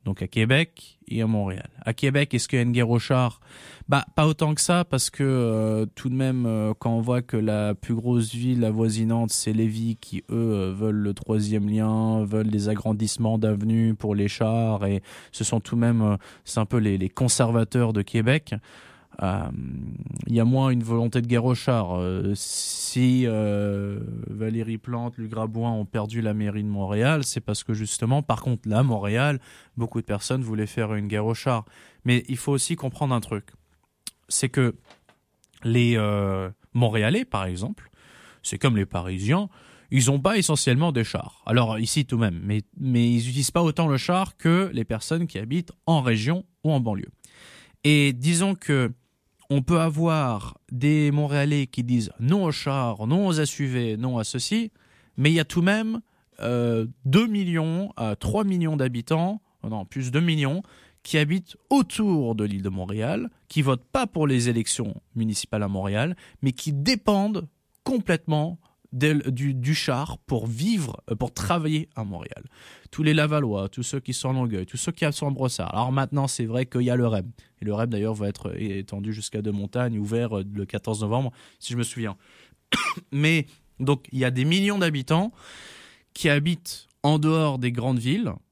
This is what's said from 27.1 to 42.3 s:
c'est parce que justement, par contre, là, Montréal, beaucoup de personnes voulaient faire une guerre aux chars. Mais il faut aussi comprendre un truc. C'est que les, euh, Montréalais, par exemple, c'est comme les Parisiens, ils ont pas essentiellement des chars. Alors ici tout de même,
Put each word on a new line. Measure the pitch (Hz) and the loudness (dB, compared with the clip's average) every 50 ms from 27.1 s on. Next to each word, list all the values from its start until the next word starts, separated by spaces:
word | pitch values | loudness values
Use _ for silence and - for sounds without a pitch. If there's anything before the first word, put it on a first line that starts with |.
| 160 151 135 | 2 0 -2
c'est | - - - | -4 -6 -6
parce | - - 104 - - | -4 -4 -6 -6 -4
que | - 110 | -4 -4
justement, | 107 110 104 - - 117 113 131 147 147 | -4 -4 -6 -4 -2 0 0 0 0 0
par | - 120 - | 0 -2 -2
contre, | - 135 120 107 - | 0 -4 -4 -2 -2
là, | 107 110 113 | 0 2 4
Montréal, | 135 135 117 101 98 101 107 117 139 147 143 131 - - - - - _ _ | 4 4 4 4 4 4 4 2 2 2 0 -2 -6 -14 -20 -20 -20 _ _
beaucoup | 120 117 110 - 117 | -4 -4 -2 -2 -6
de | 110 | -2
personnes | - 104 101 - - 131 131 | -2 -4 -4 -2 -2 -2 -2
voulaient | 123 113 110 107 107 | -2 -2 -2 -2 -2
faire | 101 - 120 113 107 110 | -2 -2 -2 -2 0 -2
une | 104 101 | -2 -2
guerre | 101 104 104 104 | -2 -2 0 0
aux | 110 117 | 0 -2
chars. | - - 135 123 113 113 - - - - - _ _ _ | 0 0 0 0 0 -2 -6 -20 -20 -20 -20 _ _ _
Mais | 127 123 123 - | 2 2 2 2
il | - 131 | -2 -6
faut | 123 - 147 139 | -4 0 0 0
aussi | 131 - - 170 | 0 0 -2 -4
comprendre | - - 131 - - 147 135 127 | -4 -4 -8 -4 -2 -2 0 0
un | 117 | -2
truc. | 101 - 110 101 - - - _ _ _ _ _ _ _ _ _ _ - _ _ _ _ | -2 -4 -8 -8 -8 -12 -20 _ _ _ _ _ _ _ _ _ _ -20 _ _ _ _
C'est | - - - 127 | -2 -2 -2 0
que | - 143 127 117 - - _ _ - _ _ _ _ _ _ _ _ _ _ _ _ - - | 2 2 2 2 0 -4 _ _ -20 _ _ _ _ _ _ _ _ _ _ _ _ -6 -2
les, | 117 117 123 120 120 117 | 2 4 4 4 4 4
euh, | 110 107 104 104 101 101 98 95 95 95 92 98 _ _ _ - | 2 2 2 0 0 0 0 -2 -2 -4 -6 -10 _ _ _ 0
Montréalais, | 120 123 110 107 113 104 113 170 233 262 | 2 2 2 2 2 2 2 2 0 -2
par | - - 101 95 | -2 -4 -4 -2
exemple, | 92 90 87 101 170 214 - - - _ _ - - - - - - - _ | -4 -4 -4 -6 -6 -8 -10 -14 -20 _ _ -20 -20 -20 -20 -20 -20 -20 _
c'est | - - - | -10 -10 -6
comme | 101 - 135 117 | 0 2 2 2
les | 104 98 | 2 0
Parisiens, | - - 90 85 92 95 90 98 104 151 190 208 190 _ - - - - - _ _ | 0 -4 -6 -4 -4 -6 -4 0 0 0 0 0 -6 _ -20 -20 -20 -20 -20 _ _
ils | 127 135 120 131 | 2 2 4 4
ont | 139 143 | 2 2
pas | 131 190 226 214 | 2 2 2 2
essentiellement | - - 151 139 - 135 123 135 165 170 | 2 2 0 2 2 2 2 4 2 2
des | 143 120 110 | 2 0 -2
chars. | - - - - - - _ _ | -2 -4 -8 -8 -8 -16 _ _
Alors | - 110 123 120 110 110 | 2 4 4 4 4 0
ici | 107 113 110 - 151 135 | -2 -2 0 0 -2 0
tout | - 123 | 0 0
de | 113 | 0
même, | 113 101 | 2 0